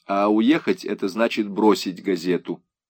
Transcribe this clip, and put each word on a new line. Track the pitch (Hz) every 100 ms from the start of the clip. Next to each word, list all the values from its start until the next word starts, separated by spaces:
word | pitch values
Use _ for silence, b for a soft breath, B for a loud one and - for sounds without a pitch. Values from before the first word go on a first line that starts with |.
| -
а | 101 104
уехать — | 107 113 165 - 95
это | - 104 101
значит | 95 113 - 104
бросить | 95 107 95 98 87
газету. | 98 90 87 85 - 85 _ _ _